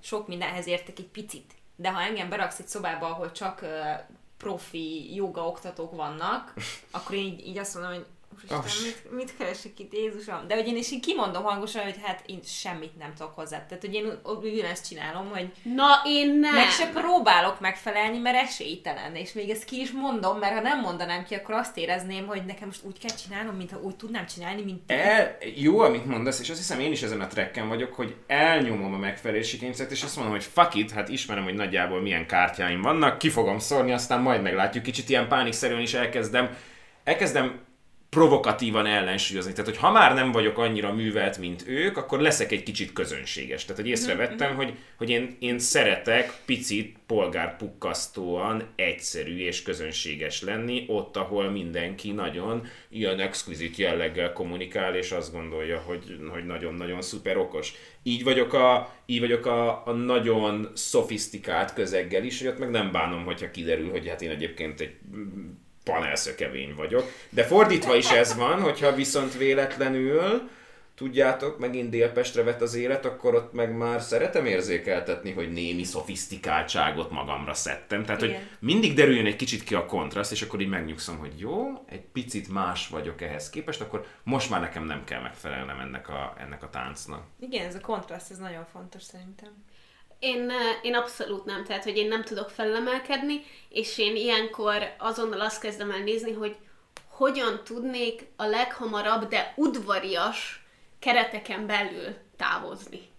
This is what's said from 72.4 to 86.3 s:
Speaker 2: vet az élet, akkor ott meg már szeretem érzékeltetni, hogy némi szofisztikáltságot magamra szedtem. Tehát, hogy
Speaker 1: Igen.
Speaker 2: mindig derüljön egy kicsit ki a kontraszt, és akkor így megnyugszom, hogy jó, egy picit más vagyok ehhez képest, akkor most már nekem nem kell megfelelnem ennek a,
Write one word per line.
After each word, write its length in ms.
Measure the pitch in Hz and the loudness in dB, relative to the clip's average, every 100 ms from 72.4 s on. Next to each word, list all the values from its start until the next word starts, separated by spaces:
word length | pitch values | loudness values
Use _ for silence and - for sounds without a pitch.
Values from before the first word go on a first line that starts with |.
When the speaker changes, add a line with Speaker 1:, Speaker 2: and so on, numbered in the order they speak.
Speaker 2:
vet 200 | 117 117 | 2 2
az 120 | 117 | 0
élet, 300 | 120 123 135 | 0 0 0
akkor 300 | 131 127 131 | 0 0 4
ott 180 | 117 117 | 4 2
meg 240 | 120 117 117 | -2 0 0
már 240 | 117 120 | 0 -2
szeretem 460 | 113 117 170 180 131 | 0 2 2 2 2
érzékeltetni, 840 | 95 92 85 - 90 87 85 101 | 2 2 0 2 0 0 -4 -4
hogy 200 | 92 82 | -4 -4
némi 320 | 85 85 87 | -2 -2 -2
szofisztikáltságot 1300 | 90 90 78 92 - 98 - 78 80 95 73 73 80 | -4 -6 -6 -8 -8 -6 0 0 2 0 0 0 -4
magamra 440 | 73 69 71 71 | -4 -4 -4 -4
szedtem. 500 | 71 - 69 - 104 | -4 -4 -6 -4 -4
Tehát, 160 | 107 104 | -2 -2
hogy 80 | 117 | -2
Speaker 1:
Igen. 200 | 95 - - | -2 -10 -8
Speaker 2:
mindig 360 | 113 190 214 | 2 4 4
derüljön 320 | 135 139 123 107 | 6 8 8 4
egy 100 | 104 | 0
kicsit 280 | 127 110 | -2 -4
ki 100 | - | 0
a 120 | 98 85 | 0 0
kontraszt, 460 | 95 76 98 104 | -2 -2 -4 -4
és 100 | 107 | -4
akkor 180 | - 104 | -6 -4
így 80 | 98 | -2
megnyugszom, 500 | 95 80 78 - 82 | -2 -4 -8 -8 -8
hogy 140 | 76 76 | -10 -10
jó, 440 | 104 180 269 277 - | -6 -4 -4 -8 -14
egy 140 | - - | -16 -10
picit 360 | - 120 104 90 | -8 -6 -8 -4
más 360 | 98 92 90 - | -2 -2 -2 -6
vagyok 340 | 80 80 78 | -6 -8 -8
ehhez 280 | 85 73 - | -8 -8 -8
képest, 300 | - 156 151 | -10 -8 -8
akkor 260 | 107 107 - - | -6 -8 -10 -14
most 280 | - 131 - | -4 -2 0
már 100 | 98 | -2
nekem 240 | 82 85 | -4 -6
nem 200 | 78 73 | -8 -8
kell 160 | - 62 | -8 -8
megfelelnem 600 | 64 - 80 67 67 67 | -10 -12 -8 -8 -8 -8
ennek 280 | 67 65 - | -10 -12 -10
a, 260 | 71 69 | -8 -8